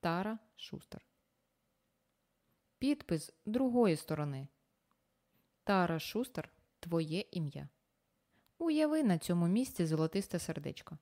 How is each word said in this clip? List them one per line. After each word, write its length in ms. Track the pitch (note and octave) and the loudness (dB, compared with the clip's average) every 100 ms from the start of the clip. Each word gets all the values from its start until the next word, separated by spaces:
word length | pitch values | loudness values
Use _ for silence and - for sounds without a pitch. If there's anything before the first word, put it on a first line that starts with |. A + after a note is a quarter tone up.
Тара 380 | F3 E3+ G3 A3 _ _ | 0 -2 -2 -6 _ _
Шустер. 500 | - - - - _ _ _ _ _ _ _ _ _ _ _ _ _ _ _ _ _ _ | -14 -14 -14 -18 _ _ _ _ _ _ _ _ _ _ _ _ _ _ _ _ _ _
Підпис 540 | C4 C#4+ - E3 - _ | 0 0 0 -2 -2 _
другої 520 | - A3+ C4 A#3+ A3+ D#3 | -4 0 2 6 6 4
сторони. 520 | - D#3 D3 C3+ C3+ _ _ _ _ _ _ _ _ _ _ _ | 0 -4 -4 -6 -10 _ _ _ _ _ _ _ _ _ _ _
Тара 340 | - G3 F3 E3 | 2 4 4 0
Шустер, 540 | - G#3+ B3+ - - _ _ _ | -2 -4 -4 -6 -10 _ _ _
твоє 440 | - E3+ D#3+ E3 G#3 | -2 0 0 -2 -4
ім'я. 380 | F3+ D3+ C#3 C#3+ _ _ _ _ _ _ _ _ _ | -4 -4 -6 -14 _ _ _ _ _ _ _ _ _
Уяви 440 | E4 D4+ D4+ D#4 | 0 2 4 4
на 160 | C4+ E3+ | 4 2
цьому 300 | - F3 E3+ | 2 2 4
місці 380 | G3 C4 - E3 | 2 0 0 0
золотисте 520 | D#3 D#3+ G3 G3 F3 | 2 2 0 -4 -6
сердечко. 600 | - D#3 D3 D3 - D#3 | -4 -6 -6 -10 -14 -18